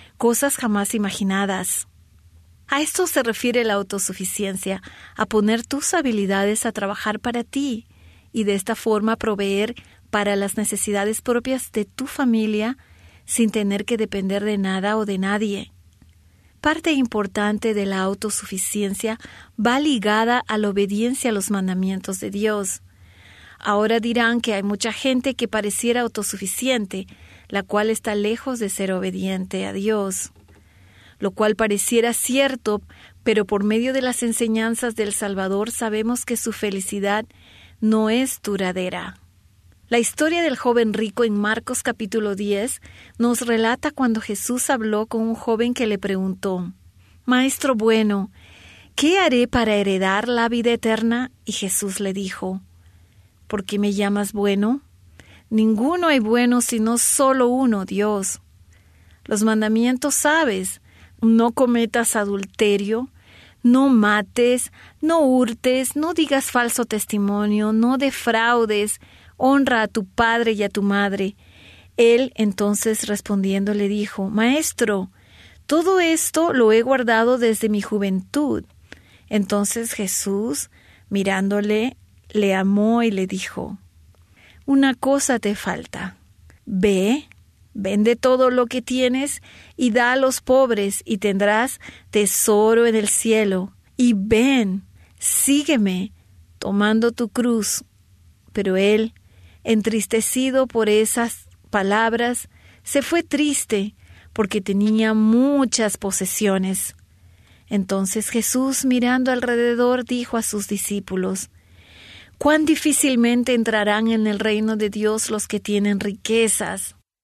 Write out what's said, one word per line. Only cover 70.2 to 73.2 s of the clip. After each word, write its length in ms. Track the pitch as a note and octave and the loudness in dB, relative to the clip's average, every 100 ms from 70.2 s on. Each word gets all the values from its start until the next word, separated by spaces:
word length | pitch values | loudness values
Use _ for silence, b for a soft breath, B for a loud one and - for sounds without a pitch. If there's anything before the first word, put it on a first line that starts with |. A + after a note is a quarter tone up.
| A3+ A#3 A#3 | 2 2 0
y 120 | G#3+ | 0
a 60 | G3+ | -2
tu 140 | G3+ | 0
madre." 540 | G3+ G3+ G3+ G3 G3 - B B B B B - | 0 2 0 -2 -4 -6 B B B B B 2
Él 380 | A#3 A#3 C4 - | 6 6 2 0
entonces 720 | G#3+ F#3+ G#3 G#3 A3+ G#3+ - | -2 0 0 0 0 -2 -4
respondiendo 640 | G#3 | -6